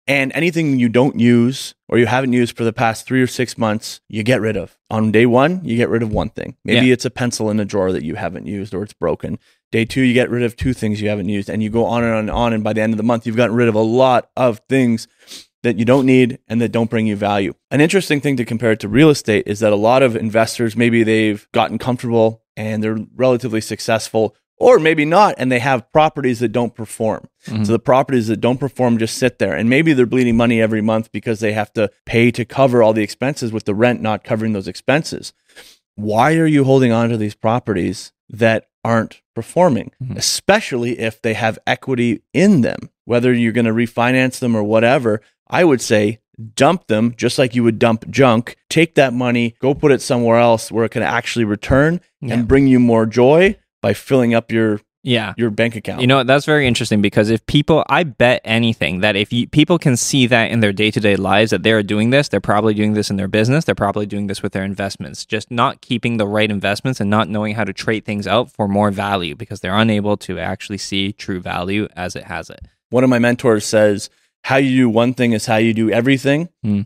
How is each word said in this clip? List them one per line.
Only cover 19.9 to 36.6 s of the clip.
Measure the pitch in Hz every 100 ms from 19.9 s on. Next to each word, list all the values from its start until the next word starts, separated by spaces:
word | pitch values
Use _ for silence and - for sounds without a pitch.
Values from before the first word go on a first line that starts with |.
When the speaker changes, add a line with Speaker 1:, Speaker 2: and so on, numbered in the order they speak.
| 131
Speaker 1:
of | 131
investors, | 113 110 110 113 - 117 107
maybe | 120 117
they've | 113 110 107 104 _
gotten | 113 107 113
comfortable | 131 123 123 117 110 113 _
and | - 107 107
they're | 110 110 -
relatively | - 131 123 120 110
successful, | - 107 - 113 - 113 104 - _ -
or | - 226
maybe | 160 160
not, | 147 180 202 -
and | 127
they | 123
have | 131 127 -
properties | 156 156 147 131 117
that | 120
don't | 120 120
perform. | - 110 - 110 87 - _ -
Speaker 2:
Mm-hmm. | 110
Speaker 1:
So | 104
the | 113
properties | - 127 139 127 110
that | 107
don't | 117 127
perform | 139 - 123 117
just | 110 -
sit | 127 -
there, | 98
and | 76 113
maybe | 135 160
they're | 135
bleeding | 117 127 123 117
money | 117 113
every | 110 110
month | 107 110 113
because | 107 123 104
they | 107
have | 107 101
to | - 101 -
pay | - 117 120
to | 117
cover | 113 - 135 120
all | 110
the | 110
expenses, | 101 - 127 - 117
with | 110
the | -
rent | 101 123 120
not | 110 104
covering | - 113 110
those | 104 95
expenses. | - - 143 - - - - _ - - _ _
Why | - 104 107 139 165
are |
you | 160 143